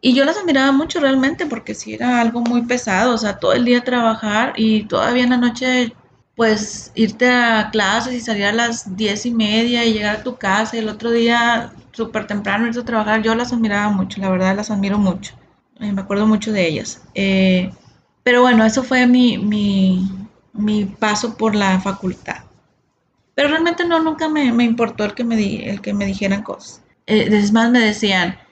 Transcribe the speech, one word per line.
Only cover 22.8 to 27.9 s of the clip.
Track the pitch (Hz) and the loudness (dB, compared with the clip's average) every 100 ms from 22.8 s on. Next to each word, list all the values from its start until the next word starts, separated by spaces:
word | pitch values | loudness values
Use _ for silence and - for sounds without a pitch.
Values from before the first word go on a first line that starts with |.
| _ _ _ _ _ | _ _ _ _ _
Pero | - 285 | -2 0
realmente | 311 339 339 339 | 2 0 0 0
no, | 330 | 0
nunca | 320 311 320 | 0 -2 -2
me, | 302 269 | 0 2
me | 233 | 2
importó | 240 233 233 - | 2 2 -2 -2
el | 208 | -6
que | - | -4
me | 233 226 | -2 0
di-, | 202 - | -2 -4
el | - 196 | -6 -8
que | 202 | -6
me | 202 196 | -4 -4
dijeran | 196 196 202 | -4 -2 -2
cosas. | - - - - _ _ - | -4 -12 -14 -20 _ _ 0
Eh, | 214 - | 2 4
es | 208 202 | 2 4
más, | 220 233 | 4 4
me | 247 | 4
decían | 220 | 4